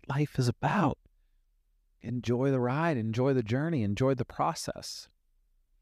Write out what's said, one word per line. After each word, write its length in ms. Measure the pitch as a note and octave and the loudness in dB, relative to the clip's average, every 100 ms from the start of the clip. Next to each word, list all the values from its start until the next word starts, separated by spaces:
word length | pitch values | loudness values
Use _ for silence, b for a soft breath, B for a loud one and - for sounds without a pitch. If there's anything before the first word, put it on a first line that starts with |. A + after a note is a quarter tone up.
| - | -2
life 300 | C3+ D3 - | -2 0 0
is 100 | A#2+ | 0
about. 500 | - C#3+ G#3 - - _ _ _ _ _ _ _ _ _ _ | 0 0 2 0 -2 _ _ _ _ _ _ _ _ _ _
Enjoy 480 | A#2 B2 A2+ A#2+ C#3 | -8 -4 -2 0 2
the 100 | C3 | 2
ride, 360 | B2 C#3 E3+ C3 | 0 0 0 0
enjoy 360 | A2 A2 C3+ | 0 0 2
the 100 | C3 | 2
journey, 400 | G#2+ B2 E3 D#3 | 2 0 0 0
enjoy 320 | G2+ G2+ C3 | 0 2 2
the 100 | B2+ | 2
process. 840 | - - D3+ D#3 - - - - - _ _ _ _ _ _ _ | -2 -2 -2 -2 -6 -8 -12 -14 -16 _ _ _ _ _ _ _